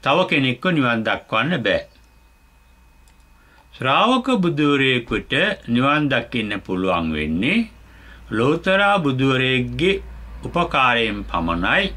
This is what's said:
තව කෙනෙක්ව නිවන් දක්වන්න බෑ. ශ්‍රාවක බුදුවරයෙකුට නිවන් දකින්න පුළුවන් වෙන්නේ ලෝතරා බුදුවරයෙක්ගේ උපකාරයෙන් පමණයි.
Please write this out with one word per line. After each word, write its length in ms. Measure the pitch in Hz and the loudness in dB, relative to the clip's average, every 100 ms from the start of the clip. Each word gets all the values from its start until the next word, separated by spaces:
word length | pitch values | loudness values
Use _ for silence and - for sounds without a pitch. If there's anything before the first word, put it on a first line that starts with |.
තව 160 | 135 151 185 | 2 2 2
කෙනෙක්ව 340 | 156 131 123 185 | 2 0 0 0
නිවන් 320 | 165 127 117 | 2 2 2
දක්වන්න 600 | 110 98 - 110 131 175 | 0 -2 -2 -2 0 0
බෑ. 180 | 104 85 - - - - _ _ _ _ _ - - _ - _ - - _ - - | 0 0 -2 -20 -20 -20 _ _ _ _ _ -20 -20 _ -20 _ -20 -20 _ -20 -20
ශ්‍රාවක 520 | - 127 147 214 254 247 247 | -6 0 2 4 2 2 0
බුදුවරයෙකුට 960 | 175 147 147 143 135 123 117 110 - 135 190 196 - | 0 2 2 4 2 0 0 -4 -2 -2 0 -2 -2
නිවන් 420 | 117 135 147 147 | 0 2 2 2
දකින්න 440 | 127 120 123 107 104 | 0 -2 -6 -4 -6
පුළුවන් 520 | - 92 92 87 82 | -4 -2 0 0 0
වෙන්නේ 540 | 76 76 80 120 214 226 - - - - - - | -2 -2 -2 0 0 -2 -8 -20 -20 -20 -20 -8
ලෝතරා 680 | 110 127 165 180 190 202 202 | -2 0 0 0 2 2 2
බුදුවරයෙක්ගේ 1000 | 147 131 135 131 131 131 123 123 175 196 - - - - | 0 0 2 2 2 0 -2 -2 0 0 -4 -18 -18 -12
උපකාරයෙන් 760 | 117 160 170 151 127 120 113 104 | -6 -4 -2 0 2 2 0 -4
පමණයි. 680 | 98 87 82 85 98 156 196 | -6 -4 -2 -2 0 0 -2